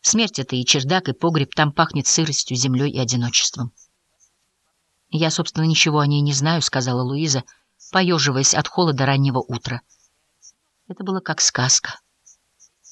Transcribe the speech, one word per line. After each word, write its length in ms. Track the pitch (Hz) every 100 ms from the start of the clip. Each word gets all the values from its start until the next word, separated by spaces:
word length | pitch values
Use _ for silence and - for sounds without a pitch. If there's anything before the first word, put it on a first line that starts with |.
Смерть — 380 | - 220 220 -
это 160 | 131 127
и 80 |
чердак, 440 | 127 - 131 185 180
и 40 |
погреб, 420 | - 170 160 139
там 180 | - 151
пахнет 340 | 143 165 147 131
сыростью, 500 | - 156 143 - 127
землёй 340 | 131 127 143
и 80 | -
одиночеством. 720 | 120 127 120 - - - 120 _ _ _ _ _ _ _ _ _ _ _ _ _ _
"Я, 220 | 156 160
собственно, 340 | 160 165 -
ничего 360 | 160 156 170 151
о 60 | 143
ней 140 | 147
не 120 | 143
знаю", — 280 | 139 147 165
сказала 400 | - 135 127 123
Луиза, 420 | 127 139 156 131 - _ _ _ -
поёживаясь 600 | 190 180 170 139 131 139
от 120 | - -
холода 400 | - 175 139 135
раннего 320 | 139 139 127
утра. 440 | - 123 - 123 _ _ _ _ _ _ - _ _ _ _
Это 160 | 180
было 160 | 190 190
как 200 | - 156
сказка. 600 | - - 131 - - - _ _ _ _ _ _ _ _ -